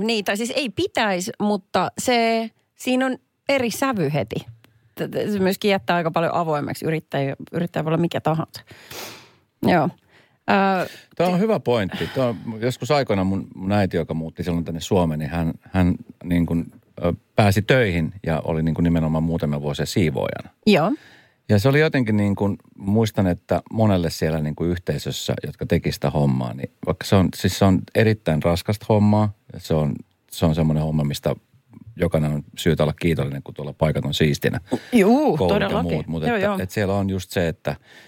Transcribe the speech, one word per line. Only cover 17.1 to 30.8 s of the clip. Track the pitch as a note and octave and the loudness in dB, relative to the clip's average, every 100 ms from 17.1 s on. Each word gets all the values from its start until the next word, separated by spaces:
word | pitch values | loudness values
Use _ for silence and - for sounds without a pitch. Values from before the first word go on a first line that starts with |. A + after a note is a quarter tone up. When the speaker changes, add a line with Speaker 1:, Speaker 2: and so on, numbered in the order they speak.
| F2 _ - | -4 _ 2
Speaker 2:
pääsi | G#2 G2 | 2 2
töihin | G2 C3 A2 E2+ D#2+ - E2 | 2 2 2 0 -2 -4 -4
ja | D#2 - | -4 -2
oli | D#2+ | -2
niin | D#2+ D#2 | 0 0
kuin | |
nimenomaan | E2+ E2+ D#2 D#2 | 2 2 0 0
muutamia | E2 E2 D2+ D2 | -2 -2 -2 -4
vuosia | D2 D2 D2 | -4 -4 -4
siivoojana. | - D#2 B1+ G1+ G1+ - - - | 0 0 0 -4 -6 -12 -4 2
Speaker 1:
Joo. | F#3 F3 D4+ - - _ _ - | 4 2 -2 -8 -20 _ _ 0
Speaker 2:
Ja | G#2 | 2
se | C3 | 4
oli | C#3+ | 4
jotenkin | D#3 D3 A2 G#2 | 4 2 0 2
niin | G2+ F#2+ | 2 0
kuin, | G2+ - - - | -2 -4 -10 -8
muistan, | G2 G#2+ A2 - F#2+ | 0 2 2 2 0
että | F2 - F2+ - | 0 -2 -4 -2
monelle | A2 G#2+ F#2+ E2 | 0 2 4 0
siellä | - D#2+ D#2+ | -2 -2 0
niin | D2+ D2+ | -2 -2
kuin | E2 | -2
yhteisössä, | F2 - C#2+ C#2+ C2+ - - | -2 -2 -4 -6 -6 -6 -6
jotka | - - - | -8 -10 -2
teki | E2+ - | 0 0
sitä | - C#2 | -2 -2
hommaa, | D2+ C#2+ B1+ B1 | 0 2 0 -4
niin | B1 B1+ - - | -8 -12 -8 -6
vaikka | F2+ - | -6 2
se | G2+ | 4
on, | E2+ - | 4 0
siis | F#2+ - | -2 2
se | G2 | 4
on | F#2 - - | 4 2 2
erittäin | A2 G#2+ - D#2 | 2 2 0 0
raskasta | E2+ E2+ - G#2 - | 2 0 -2 -4 0
hommaa, | G#2+ G#2 G#2 G#2 - - - | 4 6 4 2 -2 -14 -16
se | - | -2
on, | D#2+ D2+ - - _ _ | 0 0 -2 -10 _ _
se | - E2+ | -2 0
on | D#2 | 2
semmoinen | D#2 D#2 | 2 2